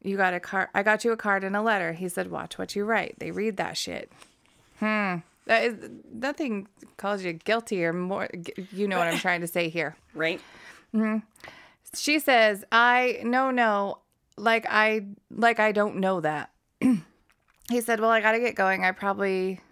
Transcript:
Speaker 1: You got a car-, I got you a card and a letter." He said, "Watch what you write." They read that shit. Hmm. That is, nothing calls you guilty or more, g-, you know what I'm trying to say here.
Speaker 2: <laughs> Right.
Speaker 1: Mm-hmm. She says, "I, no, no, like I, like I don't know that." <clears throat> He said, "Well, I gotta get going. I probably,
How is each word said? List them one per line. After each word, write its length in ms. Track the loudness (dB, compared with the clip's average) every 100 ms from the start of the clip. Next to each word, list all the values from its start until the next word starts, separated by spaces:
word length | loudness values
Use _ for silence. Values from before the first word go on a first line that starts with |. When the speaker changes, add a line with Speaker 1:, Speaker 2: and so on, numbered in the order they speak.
Speaker 1:
You 160 | -4 0
got 180 | 0
a 60 | 0
car-, 300 | -4 -4 -2
I 80 | 0
got 220 | 2 2
you 60 | 2
a 40 | 0
card 260 | 0 -2
and 140 | 0 -2
a 60 |
letter." 300 | 0 0 -2
He 140 | -4 -6
said, 220 | -6 -6
"Watch 260 | -8 -8 -10
what 180 | -6 -4
you 80 |
write." 340 | -2 -2 -2 -8
They 120 | -8
read 240 | -4 -4 -2
that 200 | -4 -6
shit. 360 | -6 -8 -12 -20 -20 _ _ _ _ -6
Hmm. 380 | -2 -2 -2 -4 -8 _ 0
That 180 | 2
is, 260 | 2 -2 -10 -18 -16
nothing 560 | -8 -6 -4 -4 -4 -8 _ -20 -8
calls 260 | -4 -4
you 100 | -4
guilty 500 | -4 0 0 0 -2
or 80 | 0
more, 360 | -2 -4 -4 -6 -8
g-, 260 | -12 -12 -10
you 160 | -4 -2
know 80 | 0
what 100 | 0
I'm 100 | 0
trying 220 | 0 -2
to 40 | -2
say 220 | -2 -2
here. 280 | -2 -4 -8
Speaker 2:
<laughs> 100 | _
Right. 260 | -4 -2 -2 -8 -20 -20 -20 _
Speaker 1:
Mm-hmm. 240 | -2 0 -2 -6 _ -20 -20 -20 _ -14 -6
She 220 | 0 0
says, 440 | 4 6 6 2 0
"I, 480 | 4 6 4 2 -2
no, 260 | -2 0 2
no, 480 | 2 2 2 -2 -6 _ _ _ -4
like 280 | 0 2 2
I, 360 | 4 4 2 -4 -14 -12
like 280 | 2 2 4
I 120 | 2
don't 240 | 2 0 0
know 240 | 0 0
that." 300 | -2 -4 -8 _ _ _
<clears throat> 880 | 2 2 -2 _ _ _ _ _ -4
He 100 | -2
said, 180 | 0 2
"Well, 100 | 4
I 100 | 4
gotta 180 | 4 2
get 140 | 0 2
going. 280 | 2 2
I 80 | 0
probably, 680 | 0 -2 0 0 0 -2 -6 -12